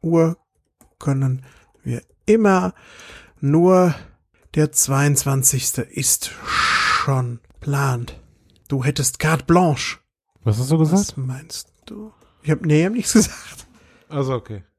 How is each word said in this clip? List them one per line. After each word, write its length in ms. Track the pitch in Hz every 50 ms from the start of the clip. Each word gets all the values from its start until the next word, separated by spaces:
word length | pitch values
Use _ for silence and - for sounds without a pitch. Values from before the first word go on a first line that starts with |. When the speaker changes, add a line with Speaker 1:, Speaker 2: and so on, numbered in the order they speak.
Speaker 1:
Uhr 360 | - 165 170 165 165 165 170 _ _ _ _ _ _ _ _ _ _ _ _
können 460 | _ - 143 135 135 135 131 131 131 131 - _ _ _ _ _ _ _
wir 180 | 123 120 120 - _ _ _ _
immer. 480 | - 214 226 214 202 190 185 185 185 - _ - - - - - - - - - _ _ _
Nur 540 | - 139 147 165 170 185 185 185 180 175 151 - - - _ _ _ _ _ _ _ _ -
der 160 | 156 151 151
zweiundzwanzigste 1120 | - - - - 139 135 143 147 147 139 - 143 135 135 131 - - 127 - - - - -
ist 480 | - - - 131 - - - - - - - -
schon 960 | - - - - - - - - - - - - - 135 131 127 120 120 117 _ _ _
geplant. 680 | - - 143 143 139 139 135 123 117 123 - - - _ _ _ _ _ _ _ _ _
Du 160 | - 139 131 123
hättest 360 | 143 139 - 131 - - -
carte 260 | - 156 160 135 -
blanche. 540 | - 165 175 185 165 143 - - - - _ _ _ _ _ _ _ _ _ _
Speaker 2:
Was 140 | 117 104
hast 140 | 113 127 131
du 60 | 160
gesagt? 220 | 160 160 151 175 196
Speaker 1:
Was 180 | 196 - -
meinst 540 | 143 131 131 127 135 156 - - - - _ _ _ _
du? 260 | - - 104 214 220 _ _ _ _ _ _
Ich 80 | - 147
hab, 160 | 156 - -
nee, 140 | 156 151 151
ich 60 | 170
hab 80 | 190 226
nichts 200 | 247 - - -
gesagt. 540 | 226 - - - - - - - - - _ _ _ _ _ _ _ _ _
Speaker 2:
Also 240 | 151 143 139 131 131
okay. 300 | 117 - - 107 98 92 _ _